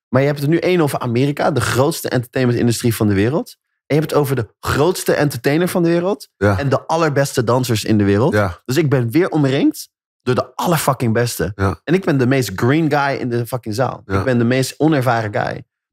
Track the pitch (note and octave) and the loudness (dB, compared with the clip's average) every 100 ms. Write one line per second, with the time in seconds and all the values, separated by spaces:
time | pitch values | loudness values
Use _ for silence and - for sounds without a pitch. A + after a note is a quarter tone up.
0 | - C3 C#3 C#3+ C#3+ E3 F3 F3+ D3 - | -2 0 0 0 0 0 2 2 0 -2
1 | B2 A#2 C#3+ C#3+ - C3+ G#2+ A2+ D3 E3 | -2 0 0 0 -2 0 0 0 0 0
2 | - B2+ A#2+ C3+ B2 A#2+ A#2+ A2+ B2 A2 | -4 -4 -4 -2 0 2 0 0 0 0
3 | G#2+ G2 A2 D#3+ B3+ - _ _ - C#3+ | 0 2 2 0 -6 -14 _ _ -2 -2
4 | D#3 D3 C3+ B2+ G#2+ _ - B2+ E3 F3+ | 2 0 0 -2 -4 _ -4 0 2 0
5 | - D3+ D3 B2 C#3+ D3+ F3+ F#3+ E3 E3+ | 0 0 0 0 0 0 0 0 2 2
6 | F3+ G#3 - - G2+ G2 C#3 B2 - D#3+ | 0 -4 -8 -2 0 2 0 -2 -2 0
7 | D#3+ C#3 C#3 - A#2 B2+ A#2+ A2 - G#2+ | 0 0 0 0 0 0 0 -2 0 2
8 | G2 G2+ C#3+ G#2+ G2 - - C3+ D3+ C3+ | 4 2 2 2 -2 -4 -4 0 2 2
9 | A#2 C#3+ F#3 D#3 C#3 C3+ D4+ - - _ | 0 0 0 2 0 2 0 -2 -12 _
10 | _ _ - B2+ - - - E3 - - | _ _ -2 -2 -2 -4 0 0 0 0
11 | B2 A2 A#2+ - E2 G#2+ G2 F#2+ - F#3 | 0 0 -2 -2 -6 -2 -2 -2 -2 -2
12 | F#3+ C#3+ B2 C3+ A2 F#2+ A#2+ D3+ D#3+ C#3+ | 0 0 2 0 -2 -2 0 0 0 0
13 | C#3 C3+ B2 A#2+ A#2 B2 A2+ G#2+ B2 - | -2 -4 -4 -4 -4 -8 -8 -4 -4 -4
14 | - F#2+ A#2 B2 A#2 C3 B2+ - D#3 D3+ | -4 -2 0 2 2 2 -2 0 2 2
15 | A#2+ A#2 G#2+ A#2 - - - _ _ | 2 0 -2 -4 -4 -6 -14 _ _